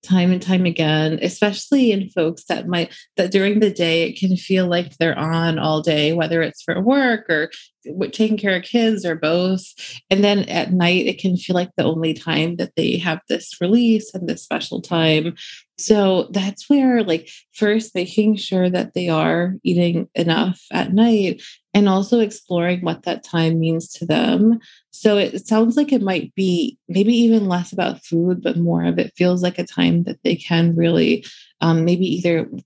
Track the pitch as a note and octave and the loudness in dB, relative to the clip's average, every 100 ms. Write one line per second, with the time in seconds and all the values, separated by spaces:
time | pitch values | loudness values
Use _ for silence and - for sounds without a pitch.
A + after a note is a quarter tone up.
0 | - F#3 F3 F3+ F3+ F#3 F3+ E3 D#3 D#3 | 2 2 2 0 0 0 0 0 0 2
1 | D#3 D#3+ F3+ - G#3 G3 - C#4+ B3 G3 | 0 -2 -4 0 -2 -2 -2 2 2 2
2 | F#3+ - D#3+ E3 - E3+ E3+ F3 E3+ - | -2 -2 -2 -2 -6 -6 -2 -2 -4 -8
3 | - - F#3 G3 G3 G#3 G#3+ - E3+ E3 | -14 -2 0 2 2 2 2 2 0 2
4 | E3 - F#3+ F#3 - F#3+ F3+ F3 F3 - | 0 -2 -2 -2 0 0 2 0 -4 -2
5 | E3 - D#3 E3 E3 D#3+ D#3 D#3 D3+ D3+ | -2 0 -2 0 0 0 0 0 0 0
6 | D3+ E3+ D#3 E3 - - - F3+ G3+ C#4 | 0 0 0 0 -2 -6 -6 -2 2 2
7 | C4 A3 - D#3+ D#3+ - - _ - E3 | 2 0 -2 -2 -2 -8 -20 _ -14 -6
8 | - - A3 G#3+ G3+ F#3 F3+ A#3+ A3+ G#3+ | -6 0 0 0 0 -2 -2 0 0 0
9 | F3+ D#3+ D#3 E3+ F#3 F#3+ - - - - | -4 -2 0 0 0 -2 -6 -18 -18 -20
10 | _ G3 G3+ G3+ - - - F3+ F3 F3+ | _ 2 4 2 0 -4 -2 2 2 2
11 | - F3+ F#3+ F3+ - F3+ F3+ - - D#3+ | 0 -2 -2 -2 0 -2 -2 -2 -2 0
12 | E3 D#3 - D#3 D#3+ F3 F3+ - E3 F3+ | -2 -4 -4 -2 -2 -4 -8 -4 -2 -2
13 | F3 E3 _ - - - F3 A3+ A#3+ A3 | -4 -6 _ -6 -6 -6 2 2 4 2
14 | G#3+ F#3+ E3+ E3+ - D#3 - F3 F3 E3+ | 0 -10 -8 -8 -6 -8 -6 -10 -4 0
15 | D#3+ D#3 D#3+ - - - _ - - G#3+ | 2 2 -2 -8 -18 -20 _ -14 2 2
16 | G3 F#3 - F#3 F#3+ - - C#4+ C4 A#3+ | 4 2 0 -4 -4 -6 0 2 4 2
17 | G#3 E3 - - _ - G#3 A3 A3 F#3+ | 0 -2 -4 -20 _ -4 0 0 -2 -6
18 | F3+ - G#3+ G#3 - F#3+ F3+ F3+ F3 - | -4 0 2 2 -2 0 0 0 -4 -4
19 | F3 D#3+ D#3+ E3 F3 F#3 F3 F3 F3 E3+ | -2 0 0 0 -2 -4 -2 0 2 0
20 | - - E3+ D#3+ F#3 F3+ - F3 - F#3+ | -4 -4 0 0 0 -4 -6 -6 0 2
21 | A#3 A3 F#3+ - - - _ G#3 G3+ F#3+ | 4 4 0 -4 -12 -20 _ 2 2 2
22 | G3 A#3+ G#3+ - _ F3 E3+ F3+ F3 E3 | 2 2 0 -4 _ -2 0 -2 -4 -6
23 | - - - E3+ D#3+ E3 E3 E3 E3+ - | -6 -8 -4 0 0 2 0 -2 -6 -12
24 | E3 D#3 D#3 F3 G#3+ A3+ - - _ - | -2 0 2 4 4 2 -4 -20 _ 0
25 | A3 G#3 G3 - - A3 A3+ A#3+ D4 B3+ | 2 4 0 -4 -2 2 2 2 2 0
26 | G3 F#3 - - F#3+ F3 C#3 - _ F3+ | 0 -2 -4 -2 0 2 -2 -6 _ 0
27 | G3+ A#3+ A#3 A3+ G3 F3 F3 F#3 F#3 - | 2 4 4 4 2 -2 -4 -4 -4 -4
28 | - E3 F3 F3+ F3 E3 E3+ E3+ E3+ E3+ | -4 -2 0 -2 -2 -2 0 0 0 -2
29 | F3+ - F3+ F3+ F3+ F3+ F3 - F3 E3+ | -4 0 0 2 -2 -4 -8 0 2 2
30 | F3 E3 - E3+ - E3+ E3+ E3 E3+ E3+ | -2 -4 -2 -4 -2 0 2 2 2 2
31 | E3 - - - - _ E3 E3 E3 F3 | 2 0 -6 -20 -20 _ 0 2 2 0
32 | F#3 E3+ F3 E3 D#3 C#3 | 0 -2 0 -2 -4 -10